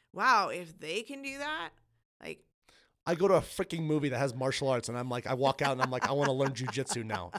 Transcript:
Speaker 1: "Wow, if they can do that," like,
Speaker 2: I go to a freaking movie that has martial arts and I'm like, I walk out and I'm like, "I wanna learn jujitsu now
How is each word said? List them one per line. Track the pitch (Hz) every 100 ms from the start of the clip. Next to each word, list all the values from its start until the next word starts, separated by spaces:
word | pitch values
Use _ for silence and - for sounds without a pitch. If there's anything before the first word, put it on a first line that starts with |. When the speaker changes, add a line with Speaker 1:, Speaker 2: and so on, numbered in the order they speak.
| _
Speaker 1:
"Wow, | - 240 226 175
if | 156 170 175
they | 151 190
can | 233 277
do | 277 277
that," | 285 311 330 - _ _ _ _
like, | 80 - _ _ _ - _ _ -
Speaker 2:
I | 170
go | 196
to | 175
a |
freaking | - - 185 165
movie | 156 151 139
that | 123
has | 139 123
martial | 131 - 135
arts | 123 113
and | 120
I'm | 123
like, | 123 131
I |
walk | 131 135 131
out | 143
and | 127
I'm | 127
like, | 127 -
"I |
wanna | 139 143
learn | 135 139
jujitsu | 123 127 113 131 120
now | 110 104 87